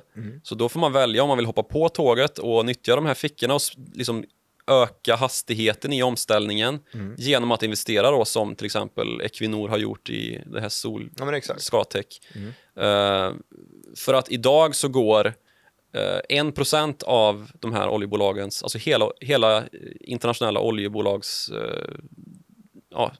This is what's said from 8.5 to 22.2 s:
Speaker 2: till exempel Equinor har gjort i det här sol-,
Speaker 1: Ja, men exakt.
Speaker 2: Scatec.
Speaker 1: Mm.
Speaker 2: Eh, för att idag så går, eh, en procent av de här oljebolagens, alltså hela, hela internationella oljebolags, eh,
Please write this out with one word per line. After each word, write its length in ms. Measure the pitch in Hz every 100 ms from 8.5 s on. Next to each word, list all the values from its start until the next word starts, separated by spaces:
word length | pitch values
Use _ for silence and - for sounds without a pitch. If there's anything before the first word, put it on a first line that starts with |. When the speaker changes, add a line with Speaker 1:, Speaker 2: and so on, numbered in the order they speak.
| 107
Speaker 2:
till 100 | 104
exempel 560 | 107 104 - 110 117
Equinor 460 | 104 - 110 107 104
har 80 | 107
gjort 320 | 107 107 -
i 320 | 113 113 - -
det 160 | 107
här 80 | 107
sol-, 400 | - 113 110 110 -
Speaker 1:
Ja, 80 | 135
men 80 |
exakt. 280 | 147 - -
Speaker 2:
Scatec. 440 | - 113 104 98 101 - _ 104
Speaker 1:
Mm. 120 | 101 127 _ -
Speaker 2:
Eh, 580 | 104 101 101 98 95 85 - - - - - -
för 180 | -
att 180 | 131 127
idag 440 | 123 123 147 160 139
så 120 | 143
går, 460 | 131 110 107 104 110 _ _ _ _ _
eh, 260 | - 98 95 -
en 220 | 143 151
procent 520 | 143 139 156 151 143
av 480 | - 120 107 104 107 -
de 140 | 113
här 160 | 113 98
oljebolagens, 760 | 107 101 104 101 101 101 -
alltså 140 | - 113
hela, 340 | 156 131 107 -
hela 420 | 127 139 110 110 - - - -
internationella 600 | - 120 120 117 117 104
oljebolags, 880 | 110 110 101 104 104 101 - - -
eh, 460 | 53 57 - 50 - 143 -